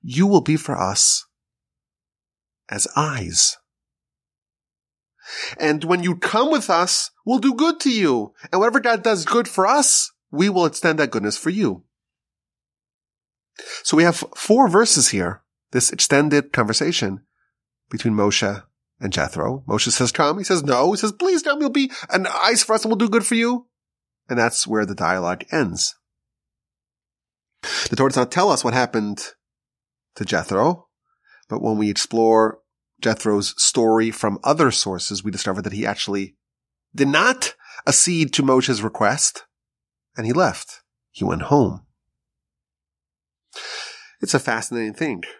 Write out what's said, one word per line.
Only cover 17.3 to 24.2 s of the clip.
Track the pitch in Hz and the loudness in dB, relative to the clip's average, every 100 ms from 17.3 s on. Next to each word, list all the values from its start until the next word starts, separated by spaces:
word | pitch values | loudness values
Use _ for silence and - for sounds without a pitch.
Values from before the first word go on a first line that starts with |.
| _ _ _ _ _ _ | _ _ _ _ _ _
between | 117 120 | -4 0
Moshe | 107 104 101 101 101 _ _ _ _ | 2 2 2 -2 -6 _ _ _ _
and | 113 | -6
Jethro. | - 69 80 95 135 131 | -2 -4 -2 -4 -6 -4
Moshe | 107 - | -2 0
says, | - 123 | 0 -2
"Come." | - 147 180 | 2 0 0
He | |
says, | 185 180 | -2 -2
"No." | 143 123 156 | 2 2 2
He | 208 | 0
says, | 220 | -4
"Please | 202 359 349 | -2 0 0
come. | 302 294 | 0 -2
You'll | 285 | 0
be | 277 262 - - | 0 -2 -6 -4
an | 196 185 | -2 -2
eyes | - 190 240 | 0 0 0
for | - | 0
us | 220 | 0
and | 220 | 0
we'll | 220 | 0
do | 226 | 2
good | 226 202 | 0 0
for | |
you." | 226 233 247 _ _ _ _ _ _ | 0 0 -2 _ _ _ _ _ _